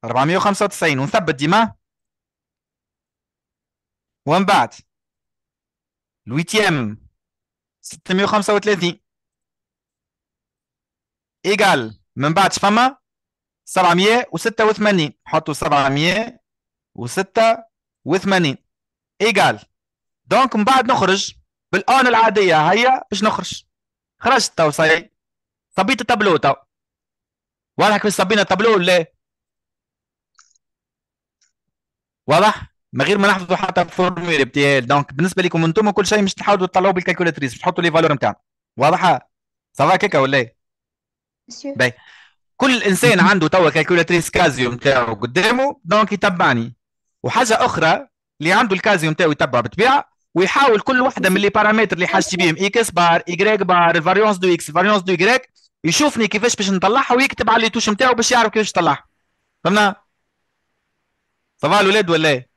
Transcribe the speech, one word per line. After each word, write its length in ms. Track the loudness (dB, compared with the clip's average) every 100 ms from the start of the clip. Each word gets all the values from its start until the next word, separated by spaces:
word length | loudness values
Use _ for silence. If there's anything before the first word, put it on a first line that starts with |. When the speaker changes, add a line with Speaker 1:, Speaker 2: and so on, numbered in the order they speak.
Speaker 1:
أربعمية 340 | -4 0 0 2
وخمسة 280 | 0 0 -2
وتسعين، 340 | -2 -2 -2
ونثبت 360 | -2 -2 -2 -4
ديما. 380 | 0 2 0 -6 _ _ _ _ _ _ _ _ _ _ _ _ _ _ _ _ _ _ _ _ _ _ _ _ -2
ومن 200 | 0 2
بعد. 280 | 2 0 -6 _ _ _ _ _ _ _ _ _ _ _ _ _ _ -10
الويتيام. 800 | -8 -4 -2 0 -2 -4 -10 _ _ _ _ _ _ _ _
ستمية 420 | -20 -20 -4 -2
وخمسة 320 | 0 -2 0 -2
وثلاثين. 440 | 0 -2 -2 -6 _ _ _ _ _ _ _ _ _ _ _ _ _ _ _ _ _ _ _ _ _ _ _ _ -4
إيجال. 540 | 0 2 2 -2 -12 _ -6
من 180 | -2
بعد 200 | 0 0
شفما؟ 440 | 0 0 2 0 -2 _ _ _ _ _ _ -8
سبعمية 640 | 0 2 2 2 0 -2
وستة 340 | -6 -6 0 0
وثمانين. 480 | 2 0 0 -2 -8 -6
حطوا 280 | -6 -4
سبعمية 880 | -6 -2 0 0 0 0 -2 -6 -12 _ _ _ _ _ -14
وستة 680 | -10 -6 -4 0 2 0 -6 _ _ _ -4
وثمانين. 520 | -4 0 0 0 -4 _ _ _ _ _ _
إيجال. 380 | -2 2 0 -2 _ _ _ _ _ _ _
دونك 300 | 0 0 0
من 80 |
بعد 280 | 2 2 2
نخرج 440 | 0 0 -2 -4 -12 _ _ _
بالأون 360 | -4 0 2 2
العادية، 640 | 2 2 2 2 2 2
هيا 320 | 2 2 0 -4
باش 120 | -4
نخرج. 400 | -2 -4 -10 -14 _ _ _ _ _ _
خرجت 380 | -2 0 -2 -2
تو 140 | -2
صاي. 420 | 0 0 0 -4 _ _ _ _ _ _ -4
صبيت 240 | -2 -2
التابلو 360 | -2 0 2 2
تو. 160 | 0 -2 _ _ _ _ _ _ _ _ _ _ _ -2
واضح 200 | 0 2
كيفاش 160 | -2
صبينا 280 | -2 0 0
التابلو 320 | 0 0 2
ولا؟ 320 | 2 2 0 -2 _ _ _ _ _ _ _ _ _ _ _ _ _ _ _ _ _ _ _ _ _ _ _ _ _ _ _ _ _ _ _ -2
واضح؟ 460 | 2 2 0 -12 _ _
من 120 | -6 -2
غير 120 | 0
ما 100 | 2
نحفظوا 280 | 0 -2 -4
حتى 300 | -2 -2 -4
فورميل 560 | -2 -2 -2 -4 -2
ابتيال. 460 | -2 0 2 0 0
دونك 260 | -2 -2
بالنسبة 300 | -4 -4 -2
لكم 200 | -2 0
انتم 260 | 0 0 0
كل 160 | 0 0
شيء 160 | 0
مش 120 | -2
تحاولوا 340 | -4 -2 0 0
تطلعوا 260 | 0 0
بالكالكولاتريس، 600 | 0 -2 -2 -2 -2 -8
مش 60 | -4
تحطوا 240 | -6 -2
لي 80 | 0
فالور 220 | 2 2
نتاعنا. 220 | 0 -2 -4 _ _ _ -2
واضحة؟ 520 | 0 2 0 0 _ _ _ _ _
صافا 220 | -2 0 2
كيكا 240 | 2 0
ولا؟ 320 | 0 0 -4 _ _ _ _ _ _ _ _ _ _
Speaker 2:
مسيو. 280 | -16 -12 -4
Speaker 1:
باهي. 180 | -4 -4 -20 -20 -20 _ _ _
كل 260 | -2 0
إنسان 360 | 0 0 2 4
عنده 280 | 4 2 2
توا 220 | 2 2
كالكولاتريس 600 | 0 0 0 2 -2 0
كازيو 420 | 2 2 2 -4
نتاعو 420 | 0 0 0 0
قدامه، 640 | -4 -4 0 0 0 -2 -4
دونك 280 | -2 0 0
يتبعني. 640 | 0 -2 0 0 0 -4 -12 _ _ _ _
وحاجة 420 | -4 -2 0 0 0
أخرى، 420 | 0 0 0 -4 _ _ _
اللي 120 | 0
عنده 220 | 0 0 0
الكازيو 360 | 0 0 -2
نتاعو 200 | 0 0
يتبع 280 | 0 0 -2
بالطبيعة، 500 | -2 0 2 2 -2 _ _ -2
ويحاول 440 | 0 2 2 2
كل 220 | 0 0
وحدة 280 | 0 0 0
من 120 | 0
لي 80 | 0
بارامتر 460 | 2 2 2 0 -2
اللي 120 | -2
حاجتي 300 | -2 -2 -2
بيهم، 180 | 0 0
إكس 320 | -2 0 -2
بار، 320 | 2 2 2 -2
إيكغيك 300 | -2 0 0
بار، 360 | 2 2 4 2
الفاريونس 420 | 0 2 2 0
دو 160 | 0
إكس، 160 | 0 -2
الفاريونس 320 | -2 2 0
دو 100 | 0
إيكغيك، 400 | 0 2 0 -2 _ _ _
يشوفني 440 | -2 0 0 0 -2
كيفاش 280 | 0 -2 -2
باش 140 | -2
نطلعها 440 | 0 0 0 0
ويكتب 360 | 0 0 -2 0
على 140 | 0
لي 60 | 0
توش 200 | -2 -4
نتاعو 240 | 0 0
باش 180 | 0 0
يعرف 200 | 2 0
كيفاش 180 | -2 -2
يطلعها. 360 | 0 0 -2 _ _ _ _ _ _
فهمنا؟ 320 | -2 0 0 -2 _ _ _ _ _ _ _ _ _ _ _ _ _ _ _ _
صافا 220 | 0 2
الولاد 280 | 2 0 0
ولا 200 | 0 0
إيه؟ 200 | -2 -4